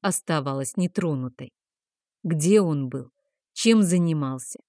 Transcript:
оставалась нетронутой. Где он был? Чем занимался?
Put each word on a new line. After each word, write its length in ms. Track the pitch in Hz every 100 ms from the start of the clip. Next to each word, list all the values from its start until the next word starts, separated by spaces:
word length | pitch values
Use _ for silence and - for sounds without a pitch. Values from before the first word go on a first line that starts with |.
оставалась 760 | 202 - - 160 139 135 131 -
нетронутой. 760 | 180 - 175 139 127 - 123 _ _ _ _ _ _ _
Где 360 | 165 160 165 208
он 280 | 175 147 131
был? 220 | 135 131 _ _ _ _
Чем 300 | - 226 226
занимался? 760 | 185 180 170 156 135 131 - -